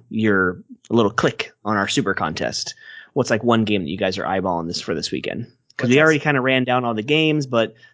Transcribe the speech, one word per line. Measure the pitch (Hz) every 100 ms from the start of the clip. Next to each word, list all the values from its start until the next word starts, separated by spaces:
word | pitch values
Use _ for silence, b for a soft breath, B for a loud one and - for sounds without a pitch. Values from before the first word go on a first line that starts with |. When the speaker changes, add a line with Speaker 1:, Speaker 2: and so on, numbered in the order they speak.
| _
Speaker 1:
your | 110 110 98 92 87 - - -
little | 113 104
click | - 147 - - _ 107
on | 104
our | 98
Super | - 98
Contest? | 95 80 85 60 - - B B B B
What's, | 131 120
like, | 113
one | 120 113 107
game | 104
that | 76
you | 92
guys | 95 92
are |
eyeballing | 62 95 92 85 82
this, | 85
for | - 80
this | -
weekend? | 69 - - 123 _ _ -
'Cause | 117
Speaker 2:
What's |
Speaker 1:
we | 139
Speaker 2:
that? |
Speaker 1:
already | 156 151
kinda | 151 139
ran | 127 131
down | 123 123 120
all |
the | 110
games, | 110 156 156 151 131
but | 120 113 b b